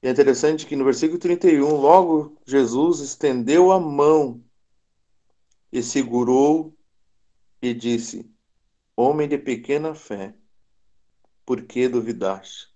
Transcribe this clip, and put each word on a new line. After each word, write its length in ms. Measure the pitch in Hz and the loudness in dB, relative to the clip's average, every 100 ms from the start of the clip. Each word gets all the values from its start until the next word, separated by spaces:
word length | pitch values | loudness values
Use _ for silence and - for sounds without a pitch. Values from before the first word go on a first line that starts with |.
E 40 | 131 | -2
é 40 | |
interessante 540 | 127 139 123 151 156 | 2 4 4 0 -2
que 120 | - 143 | -6 -2
no 80 | |
versículo 340 | 135 120 156 170 | 0 0 -2 -2
trinta 300 | 175 175 185 | -4 0 2
e 120 | 151 | 2
um, 160 | 143 151 | 2 2
logo 600 | 139 180 175 156 147 - - | 6 6 6 -2 -4 -14 -2
Jesus 540 | 139 120 123 160 156 | 0 2 0 0 0
estendeu 720 | 139 - 147 127 120 165 185 | -4 -4 -4 -2 2 4 6
a 80 | 190 | 4
mão 600 | 165 143 147 156 139 120 _ _ _ _ _ _ _ _ _ _ _ _ _ | 0 0 2 2 0 -8 _ _ _ _ _ _ _ _ _ _ _ _ _
e 120 | 123 | -8
segurou 920 | 117 139 123 120 120 131 143 160 156 _ _ _ _ _ _ _ _ _ | -4 -4 -2 -2 0 2 2 0 -4 _ _ _ _ _ _ _ _ _
e 140 | 123 | -8
disse, 580 | 117 113 117 - - - _ _ _ _ _ _ - | -6 -4 -6 -6 -16 -18 _ _ _ _ _ _ -2
"Homem 320 | 127 151 147 | 0 0 -4
de 80 | 143 | -4
pequena 580 | 139 117 120 143 156 | -6 -10 -6 -6 -6
fé, 400 | 151 _ 101 98 - _ _ _ _ _ _ _ _ _ _ | -12 _ -14 -14 -18 _ _ _ _ _ _ _ _ _ _
por 180 | _ 123 | _ -8
que 260 | 120 123 127 | -6 -4 -2
duvidaste?" 800 | 120 113 98 95 95 - - - | -2 -6 -6 -6 -8 -12 -20 -20